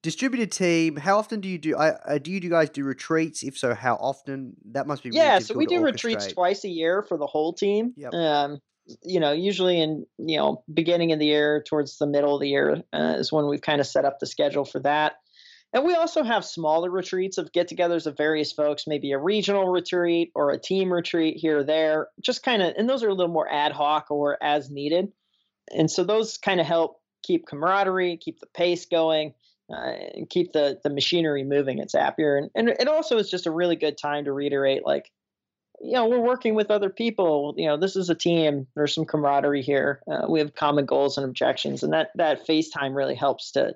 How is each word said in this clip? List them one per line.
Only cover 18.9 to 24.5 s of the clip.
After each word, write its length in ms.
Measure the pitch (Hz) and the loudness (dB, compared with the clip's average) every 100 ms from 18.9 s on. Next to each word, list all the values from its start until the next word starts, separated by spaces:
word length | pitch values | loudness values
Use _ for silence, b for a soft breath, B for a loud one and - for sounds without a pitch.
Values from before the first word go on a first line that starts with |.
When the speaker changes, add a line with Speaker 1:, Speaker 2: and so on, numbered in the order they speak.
| 147 139 | -4 -2
Speaker 2:
a 80 | 139 | -2
regional 480 | 160 214 190 202 185 | 0 0 2 2 2
retreat 640 | 180 180 180 175 170 170 | 0 0 0 2 0 0
or 160 | - 143 | 0 0
a 80 | 139 | 0
team 340 | - 190 185 | -2 0 2
retreat 460 | 175 170 170 160 160 | 0 0 0 0 0
here 220 | 160 147 | 0 0
or 40 | |
there, 440 | 143 156 156 156 - - | 2 2 2 0 -2 -6
just 200 | - 247 | -6 -4
kinda, 320 | - 226 175 - | 0 2 0 0
and 140 | 226 | 0
those 140 | 262 | 0
are 60 | 220 | 0
a 40 | |
little 180 | 190 175 | 0 0
more 160 | 160 - | 0 0
ad 240 | 147 147 | 0 0
hoc 380 | 143 147 151 - | 0 0 0 0
or 320 | 147 147 - | -2 -2 -2
as 300 | 151 | 0